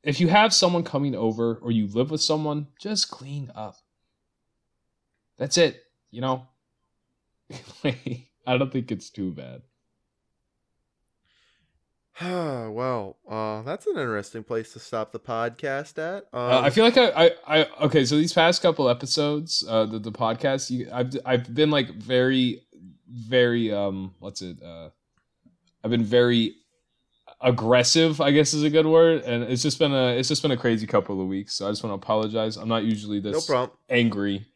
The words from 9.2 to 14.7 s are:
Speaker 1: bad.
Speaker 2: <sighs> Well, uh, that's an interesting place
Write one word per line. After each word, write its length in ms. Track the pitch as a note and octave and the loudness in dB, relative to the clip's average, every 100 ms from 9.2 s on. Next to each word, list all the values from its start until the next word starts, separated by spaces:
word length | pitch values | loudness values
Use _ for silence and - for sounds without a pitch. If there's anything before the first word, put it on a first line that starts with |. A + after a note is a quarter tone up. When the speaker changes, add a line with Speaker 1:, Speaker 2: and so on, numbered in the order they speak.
| F#2+ | -8
Speaker 1:
bad. 300 | C#2+ B1+ B1+ _ | -8 -16 -20 _
Speaker 2:
<sighs> 60 | _ _ _ _ _ _ _ _ _ _ _ _ _ _ _ _ _ _ _ _ _ _ _ _ - | _ _ _ _ _ _ _ _ _ _ _ _ _ _ _ _ _ _ _ _ _ _ _ _ -14
Well, 960 | F3 F3+ D#3+ B2+ A2+ A2 C3 A#2+ G2 - - | -8 -6 -4 -6 -8 -6 -4 -4 -6 -14 -10
uh, 340 | A2 G#2+ G#2+ | -6 -6 -6
that's 240 | A#2+ G3 G#3+ | -8 -8 -6
an 60 | G3+ | -4
interesting 440 | B2+ G#2+ G2+ A2+ | -4 -4 -6 -14
place 300 | G#2+ A2+ A2 | -6 -6 -6